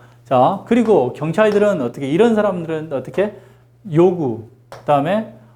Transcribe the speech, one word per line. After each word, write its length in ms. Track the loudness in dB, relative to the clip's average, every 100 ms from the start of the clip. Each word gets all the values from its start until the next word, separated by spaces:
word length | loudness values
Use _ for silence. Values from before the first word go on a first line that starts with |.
| -20 _
자, 380 | -2 2 2 0 0
그리고 460 | 0 4 2 2
경찰들은 720 | -4 -6 0 2 2 0 0
어떻게, 260 | -4 -6 -4
이런 280 | 2 2 2
사람들은 560 | 0 -2 -6 -8 -6
어떻게 440 | -8 -8 -4 -4 -4 -20 _ _ _ -4
요구, 520 | 2 2 2 -4 -6 -12 _ _
그다음에, 680 | -10 0 0 2 -2 -4 -12 -20